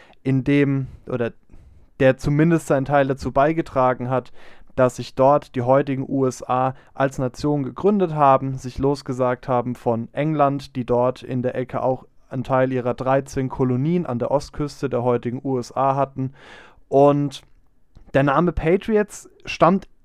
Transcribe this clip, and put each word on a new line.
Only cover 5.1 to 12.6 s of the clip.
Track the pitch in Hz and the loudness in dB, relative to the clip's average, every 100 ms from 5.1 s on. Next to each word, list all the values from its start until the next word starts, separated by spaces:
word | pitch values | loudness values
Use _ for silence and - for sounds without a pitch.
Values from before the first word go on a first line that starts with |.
dort | - 131 147 - | 2 4 4 0
die | 131 | -4
heutigen | 120 135 143 135 135 | 2 2 2 -4 -4
U | 135 131 | -2 -2
S | - - | -2 -4
A | 123 131 127 - | -2 -2 -4 -12
als | - 135 135 | -4 -2 -2
Nation | 127 - 147 147 | -6 -4 -2 -2
gegründet | 131 123 190 208 180 | -4 -2 0 2 0
haben, | 151 139 131 135 131 | 2 4 4 0 -8
sich | 127 - | -10 -2
losgesagt | 139 139 - 127 127 127 - | -2 -2 -6 -2 -2 -2 -2
haben | 123 123 | -2 -2
von | 120 123 117 117 | -4 -2 -2 -4
England, | - 151 151 139 139 - 135 | -4 -2 0 0 0 -8 -8
die | |
dort | 117 120 127 127 | -2 0 0 -4
in | - 127 | -8 -6
der | 123 | -4
Ecke | 123 123 120 | -6 -6 -4
auch | 120 127 - _ _ | -4 -4 -10 _ _
einen | 131 | -10
Teil | 120 131 | -2 0